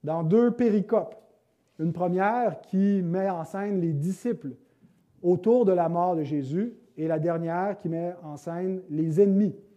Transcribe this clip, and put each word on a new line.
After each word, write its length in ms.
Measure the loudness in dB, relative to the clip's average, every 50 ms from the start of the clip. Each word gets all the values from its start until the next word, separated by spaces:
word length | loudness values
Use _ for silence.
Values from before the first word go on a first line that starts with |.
| -6
dans 200 | -4 -4 -2 0
deux 280 | 4 4 6 6 4
péricopes. 640 | 4 2 2 2 2 2 0 2 0 0 0 -2 -12 -20 _ _ _ _ _ _ _ _ _ _ _ -4
Une 120 | -4 -4
première 720 | -2 -2 -2 0 0 2 0 2 2 2 0 -2 -2 -4
qui 400 | -10 -4 0 2 2 2 2 2
met 280 | 0 0 -2 -2 -2 -2
en 140 | -2 -4 -8
scène 380 | -8 -6 -6 -4 -2 -2 -2
les 100 | 0 0
disciples 600 | -2 -2 -2 -4 -6 -4 -4 -6 -6 -6 -8 -14 -14 -14 _ _ _ _ _ _ _ _ _ _ _ _ 0
autour 420 | 0 0 2 4 4 4 4 4
de 60 | 4
la 180 | 4 2 2 0
mort 260 | 0 0 0 0 0
de 60 | -2
Jésus 540 | -2 -2 -4 -4 -4 -2 -4 -4 -4 -4 -8 -14 _ _ _
et 120 | -6 -4
la 100 | -2 -2
dernière 580 | 0 0 -2 -2 -2 -4 -4 -4 -2 -4 -4 -6 -6
qui 100 | -6 -6
met 240 | -4 -4 -4 -6 -8 -10 -14
en 140 | -14 -14
scène 460 | -12 -10 -10 -8 -4 -4 -4 -4 -6 -8 -6
les 300 | -2 -2 0 2 4 4
ennemis 360 | 6 6 6 4 4 2 0 -6 -18 _ _